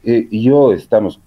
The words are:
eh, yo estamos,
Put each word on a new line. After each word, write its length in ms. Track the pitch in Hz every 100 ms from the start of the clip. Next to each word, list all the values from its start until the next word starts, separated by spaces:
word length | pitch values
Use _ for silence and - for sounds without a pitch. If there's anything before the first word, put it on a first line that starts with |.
eh, 240 | - 117 -
yo 420 | 107 120 143 135
estamos, 460 | 87 - 110 101 -